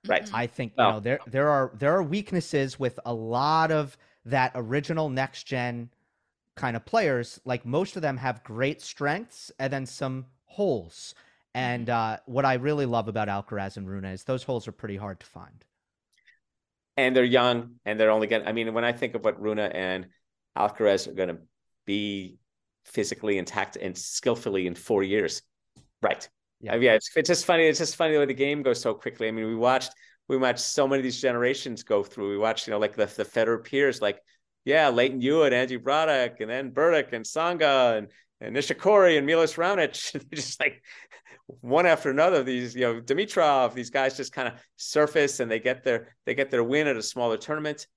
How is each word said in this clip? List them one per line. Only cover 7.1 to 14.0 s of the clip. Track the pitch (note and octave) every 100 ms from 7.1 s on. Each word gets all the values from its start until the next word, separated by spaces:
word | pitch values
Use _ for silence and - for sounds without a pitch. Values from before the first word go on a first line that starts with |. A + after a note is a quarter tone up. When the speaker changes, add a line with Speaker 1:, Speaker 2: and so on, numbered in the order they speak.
| B2+ A#2+ - B2+
Speaker 3:
Like, | B2 A#2+
most | C#3+ G3 F#3+
of |
them | D3+ C3
have | C3 A2+
great | - A2 C3+ D3+
strengths | - - C#3+ E3+ A#3 - - -
and | C3+
then | C3+ C3
some | - C3+ C3 B2+ _ _
holes. | - G3+ A#2+ E2 - - - _ _ _
And, | B2 B2+ B2 A#2
Speaker 2:
Mm-hmm. | A#2 A2+
Speaker 3:
uh, | A2 -
what | B2+ C3+
I | B2+
really | C#3 D3 C3
love | A#2 G#2+
about | A2 G#2
Alcaraz | G2 - G#2 G2 G2+
and | F#2+
Rune | G2